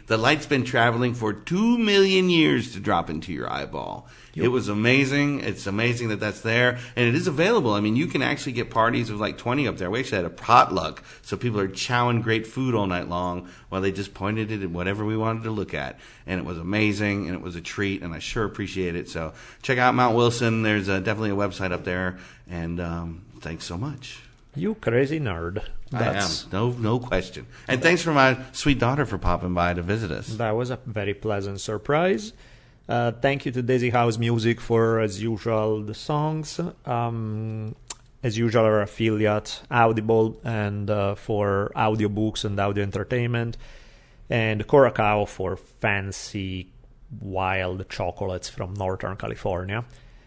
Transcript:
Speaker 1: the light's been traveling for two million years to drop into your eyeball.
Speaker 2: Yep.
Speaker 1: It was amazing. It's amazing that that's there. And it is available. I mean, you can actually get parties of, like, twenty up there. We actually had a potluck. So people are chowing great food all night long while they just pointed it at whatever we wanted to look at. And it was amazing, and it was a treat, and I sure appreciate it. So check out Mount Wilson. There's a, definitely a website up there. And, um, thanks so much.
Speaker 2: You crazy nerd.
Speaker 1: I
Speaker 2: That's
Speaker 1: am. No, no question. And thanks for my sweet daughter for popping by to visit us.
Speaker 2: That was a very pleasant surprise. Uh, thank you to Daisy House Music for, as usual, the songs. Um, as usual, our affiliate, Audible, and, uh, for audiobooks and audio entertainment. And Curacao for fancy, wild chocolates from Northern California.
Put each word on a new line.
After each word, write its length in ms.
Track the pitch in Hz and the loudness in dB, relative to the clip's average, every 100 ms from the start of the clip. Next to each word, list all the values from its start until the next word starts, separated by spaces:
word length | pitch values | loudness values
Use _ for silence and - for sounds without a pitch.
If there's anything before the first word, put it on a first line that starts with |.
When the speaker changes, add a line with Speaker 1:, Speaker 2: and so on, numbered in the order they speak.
| - | -2
Speaker 1:
the 100 | 110 | 2
light's 260 | 123 151 | 4 2
been 200 | - 135 | 2 0
traveling 500 | 127 123 117 117 123 | 2 4 4 4 0
for 180 | 123 135 | 0 -4
two 460 | 95 - 185 233 240 | -4 -2 2 2 4
million 520 | 208 196 196 190 185 | 4 6 6 6 6
years 420 | 165 151 131 - | 6 6 4 0
to 80 | 98 | -4
drop 280 | 107 87 85 | 0 2 0
into 240 | 78 - | -6 -6
your 160 | 71 50 | -6 -4
eyeball. 600 | 67 71 73 50 50 - - - | -6 -6 -8 -8 -10 -14 -20 -14
Speaker 2:
Yep. 100 | - | -2
Speaker 1:
It 40 | 120 | 2
was 200 | 123 101 | 2 0
amazing. 720 | 104 117 135 131 143 143 139 | 2 4 4 4 2 0 0
It's 260 | - - 101 | -4 -6 -4
amazing 420 | 101 120 120 113 | 0 0 0 -2
that 120 | 101 | -2
that's 220 | 104 - | -4 -4
there. 360 | 113 120 123 123 - | -2 2 2 0 -6
And 140 | 123 117 | 0 2
it 60 | |
is 120 | 143 175 | 2 0
available. 460 | 139 185 233 120 | 2 2 4 2
I 80 | 104 | 2
mean, 160 | 107 117 | 2 0
you 100 | 170 | 0
can 160 | 147 | 0
actually 300 | 127 143 143 | -2 -2 -4
get 180 | 117 117 | -4 -2
parties 400 | 113 117 120 107 | 2 2 2 -2
of, 80 | 104 | -4
like, 200 | 107 - | -4 -4
twenty 280 | 123 139 117 | -2 0 0
up 120 | 82 | -2
there. 120 | 90 | -4
We 100 | 117 | -4
actually 180 | 131 101 | -2 -2
had 80 | 85 | -2
a 40 | |
potluck. 720 | - - 127 - 92 80 - - - | -4 6 6 6 2 -4 -8 -18 -20
So 140 | - 95 | -10 -6
people 240 | 120 104 | -2 -2
are 80 | 95 | -2
chowing 540 | 95 - 123 120 117 | -4 -2 2 2 2
great 240 | 113 113 113 | 0 -2 -2
food 280 | 131 131 | -4 0
all 120 | 110 95 | 2 0
night 220 | 87 - | -2 -4
long 400 | 87 90 90 90 - - | -4 -4 -6 -10 -18 -8
while 120 | 95 | -2
they 100 | 98 | -2
just 240 | 92 95 | -2 -8
pointed 380 | - 98 110 107 | -6 -4 -2 -2
it 100 | 107 | -4
at 80 | 92 | -4
whatever 340 | 87 90 104 | -4 -2 -2
we 120 | 107 110 | -2 0
wanted 260 | 113 113 | -2 -2
to 60 | 110 | -4
look 240 | 104 87 | -4 -4
at. 240 | 76 65 - - - | -6 -8 -10 -20 -16
And 140 | - 92 | -6 -6
it 80 | 71 | -4
was 120 | 85 | -6
amazing, 680 | 85 104 107 101 104 101 82 | -2 2 2 2 -2 -2 -4
and 80 | |
it 60 | 90 | -6
was 160 | 90 85 | -8 -10
a 40 | |
treat, 420 | - - 98 98 | -10 -4 -4 -4
and 120 | 85 | -6
I 60 | 80 | -8
sure 240 | - 120 | -6 -4
appreciate 500 | 104 110 95 98 90 | -2 -4 -6 -4 -4
it. 140 | 85 - | -4 -6
So 240 | 87 80 - - - | -6 -8 -10 -18 -8
check 160 | - 127 | -2 4
out 160 | 123 | 4
Mount 200 | 120 123 | 6 6
Wilson. 480 | 117 120 120 117 113 | 6 4 4 2 2
There's 260 | 107 104 95 | 2 2 2
a, 120 | 95 | 0
definitely 300 | 104 107 107 | 0 0 0
a 40 | 98 101 | 0 0
website 240 | 90 95 | -2 -4
up 100 | 87 | -2
there. 360 | 92 90 92 92 - - - | -2 -2 -2 -6 -14 -20 -12
And, 300 | 87 82 85 | -8 -4 -4
um, 440 | 85 85 85 82 - - | -4 -6 -6 -10 -16 -14
thanks 240 | 78 82 | -12 -10
so 120 | - 87 | -8 -6
much. 440 | 143 - - - - - - | -6 -8 -14 -18 -20 -20 -14
Speaker 2:
You 220 | 139 196 214 | -4 -4 -2
crazy 420 | 120 120 143 160 | 0 2 2 0
nerd. 440 | 123 85 85 101 - - - | -2 -4 -4 -4 -6 -6 -4
Speaker 1:
I 60 | 113 | -2
Speaker 2:
That's 460 | 117 98 92 76 | 0 0 -2 -4
Speaker 1:
am. 60 | - | -4
No, 180 | 95 120 | 0 0
no 280 | 120 131 131 | 0 0 0
question. 460 | 123 92 - - - - - | 0 -2 -2 -10 -16 -12 -2
And 160 | 127 | 2
thanks 200 | 165 175 | 4 4
for 100 | 165 | 4
my 240 | 143 131 123 - | 6 6 4 -4
sweet 260 | - 147 123 | 0 2 4
daughter 260 | 120 143 | 2 2
for 140 | 123 95 | 0 0
popping 360 | 87 87 90 | 0 0 0
by 200 | 87 87 | 0 2
to 80 | 87 | 0
visit 300 | 87 110 98 | 0 -2 -2
us. 160 | 57 - 110 | -6 -6 -4
Speaker 2:
That 160 | 110 | -2
was 180 | 113 123 | 0 -2
a 80 | 123 123 | -6 -8
very 280 | 104 98 | -4 -4
pleasant 460 | 98 110 101 98 98 | -2 -2 -2 -4 -6
surprise. 720 | - 107 - 147 185 220 208 - - - - - - | -6 -6 0 2 2 0 -4 -14 -20 -20 -20 -18 -2
Uh, 240 | 120 120 | 0 0
thank 320 | 113 139 139 | 0 0 0
you 80 | 135 | -2
to 80 | 123 | -2
Daisy 300 | 123 127 123 | 2 2 4
House 260 | 120 120 113 | 4 4 2
Music 460 | 117 117 110 113 | 2 2 2 0
for, 380 | - 113 113 113 | 2 4 4 4
as 220 | 107 95 | 0 -2
usual, 600 | 113 107 120 110 110 107 | -4 -2 0 0 2 0
the 100 | 107 | -4
songs. 680 | - - 147 156 156 151 - 170 - 131 | -8 -2 0 0 -2 -6 -6 -6 -8 -4
Um, 920 | 120 120 117 110 107 110 110 110 - - - - - | -2 -2 -2 -4 -4 -6 -6 -8 -10 -16 -18 -20 -6
as 160 | 127 107 | -2 2
usual, 260 | 117 117 | 4 6
our 160 | 110 107 | 6 4
affiliate, 800 | 101 - 113 107 107 107 - - - | 2 0 2 4 2 2 -2 -12 -2
Audible, 720 | 120 117 110 107 113 110 110 | 4 4 4 4 4 2 -2
and, 460 | 117 110 104 104 101 | -6 -2 -2 -2 -2
uh, 260 | 104 98 | 0 0
for 560 | 101 - 104 101 98 101 - | -2 -4 0 2 0 0 0
audiobooks 680 | 110 110 104 104 110 104 107 | 2 2 0 2 0 -2 -4
and 120 | 98 | 0
audio 240 | 101 101 | 0 0
entertainment. 760 | 98 107 - 123 120 117 117 - - - - - - - - | -2 -4 -4 -2 0 -2 -4 -6 -14 -20 -20 -20 -20 -20 -2
And 360 | 120 110 107 101 | 0 2 0 4
Curacao 600 | 143 123 - 107 104 101 | 6 8 6 2 2 0
for 320 | - 92 92 | -4 -6 -6
fancy, 1120 | - - 110 101 98 - - 104 95 92 - - - - - 107 | -10 -4 0 0 -2 -8 -8 -6 -6 -8 -10 -18 -20 -20 -18 -12
wild 720 | 98 92 92 95 92 95 - | -6 -2 0 0 -2 -4 -8
chocolates 580 | - 90 - 98 90 - | -6 -6 -4 -6 -6 -8
from 240 | - 92 | -8 -8
Northern 440 | 101 92 92 - 95 | -4 -4 -4 -6 -6
California. 680 | 110 113 101 90 92 110 123 - - - | -8 -6 -4 -4 -4 -6 -8 -16 -20 -20